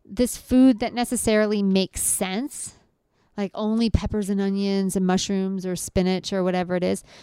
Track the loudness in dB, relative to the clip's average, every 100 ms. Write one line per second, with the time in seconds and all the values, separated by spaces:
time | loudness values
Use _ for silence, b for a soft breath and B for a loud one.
0 | -10 -2 -2 -2 2 6 6 6 0 -4
1 | -4 -2 2 4 4 2 2 2 0 -2
2 | -4 -2 -2 -4 -6 -10 -14 -16 _ _
3 | _ _ _ -8 -6 -4 -2 0 2 0
4 | -2 -4 -2 0 0 0 0 0 0 0
5 | 2 0 0 -2 -2 -4 -6 -6 -4 0
6 | 0 0 -2 -2 -2 -2 -2 -2 -2 -4
7 | -8 B